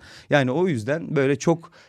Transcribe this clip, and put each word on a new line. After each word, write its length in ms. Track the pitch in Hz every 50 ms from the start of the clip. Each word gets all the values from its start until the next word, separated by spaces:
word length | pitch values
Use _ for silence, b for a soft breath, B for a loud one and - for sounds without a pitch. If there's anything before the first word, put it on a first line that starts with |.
| B B B B B B
Yani 200 | 139 143 131 127
o 180 | 127 160 185 190
yüzden 480 | 147 113 104 120 147 165 180 165 156
böyle 220 | 143 135 139 143 131
çok, 340 | - 170 165 165 - - b b b